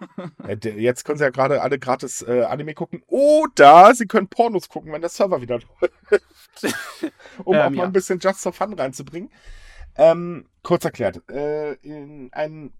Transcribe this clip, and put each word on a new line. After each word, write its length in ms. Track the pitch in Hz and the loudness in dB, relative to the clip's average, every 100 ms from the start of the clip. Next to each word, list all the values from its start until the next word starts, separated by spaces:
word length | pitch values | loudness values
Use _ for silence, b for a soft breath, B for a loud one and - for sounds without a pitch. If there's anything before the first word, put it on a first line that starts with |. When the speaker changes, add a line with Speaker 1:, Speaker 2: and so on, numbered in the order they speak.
| 196 - | -20 -16
Speaker 1:
<laughs> 320 | 180 - - | -18 -16 -12
Speaker 2:
Ja, 60 | |
de-, 240 | 104 110 104 | -10 -10 -4
jetzt 260 | 120 127 | -2 -2
können 140 | - 147 | -6 -2
sie 60 | |
ja 60 | 143 | -2
gerade 300 | 123 135 139 | 0 -2 -2
alle 160 | 127 139 | -4 -6
gratis, 420 | 123 131 131 - | -4 -6 -6 -12
äh, 220 | - 123 | -4 -2
Anime 280 | 113 147 151 | -2 -4 -10
gucken. 280 | 143 170 170 - | -12 -12 -14 -6
Oder 840 | 254 285 302 302 - 143 165 202 | 0 4 4 2 8 10 12 10
sie 120 | 254 208 | 8 0
können 220 | 220 196 | -2 -2
Pornos 400 | - 233 190 - | -2 -2 -2 -8
gucken, 240 | 156 147 | -16 -14
wenn 80 | 151 | -10
der 80 | 170 | -8
Server 320 | - 196 156 | -4 -2 -2
wieder 160 | 117 123 | -6 -10
<laughs> 220 | - - | -10 -6
läuft. 920 | 175 _ - - _ _ _ - - - - - 320 _ B B | -6 _ -2 -2 _ _ _ -10 -8 -8 -12 -12 -14 _ B B
Um 100 | 185 | -2
Speaker 3:
Ähm, 60 | 156 | 0
Speaker 2:
auch 100 | - | 0
mal 60 | 139 | -2
Speaker 3:
ja. 80 | |
Speaker 2:
ein 80 | 180 | -2
bisschen 280 | 190 - 180 | -2 -2 -4
Just 200 | 190 190 | -4 -4
for 120 | 185 | -6
Fun 200 | - 202 | -6 -8
reinzubringen. 560 | 190 135 131 139 165 208 B B B B B B - | -6 -8 -10 -16 -16 -16 B B B B B B 2
Ähm, 500 | 160 165 175 170 - _ | 4 4 -4 -12 -16 _
kurz 200 | - 175 | -4 -2
erklärt, 380 | 165 - 101 85 - | -2 -4 -6 -6 -14
äh, 440 | 127 147 151 151 | -8 -6 -6 -8
in, 540 | - 147 151 143 147 127 | -12 -16 -18 -18 -20 -16
ein 400 | - 156 156 143 | -10 -10 -12 -20